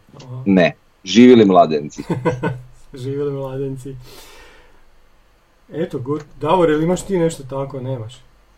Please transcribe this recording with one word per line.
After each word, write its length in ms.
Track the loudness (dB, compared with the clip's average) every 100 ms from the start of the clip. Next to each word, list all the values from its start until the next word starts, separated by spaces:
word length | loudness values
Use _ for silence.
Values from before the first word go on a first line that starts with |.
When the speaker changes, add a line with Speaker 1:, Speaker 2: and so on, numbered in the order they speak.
| _ -20
Speaker 1:
Aha. 260 | -18 -8 0
Speaker 2:
ne, 280 | 2 2 -2 _ _
živjeli 400 | 0 6 8 8
mladenci. 580 | 8 6 4 2 -6 -12 -8
Speaker 1:
<laughs> 60 | -6 -4 -4 -6 -8 -14 -20 -20
Živjeli 380 | -12 -10 -6 -6
mladenci. 640 | -8 -10 -8 -10 -10 -14 -18 -20 -20 -20 -20 -20 -20 _ _ _ _ _ _ _ _ _ _ _
Eto, 280 | -10 -8 -8
go-, 240 | -6 -8 -10 -8
Davor, 340 | -2 2 2
jel 120 | 0
imaš 200 | -2 -4
ti 160 | -4 -2
nešto 240 | -2 -4
tako? 360 | -12 -10 -10 -10
Nemaš? 400 | -10 -10 -12 -18 _ _ _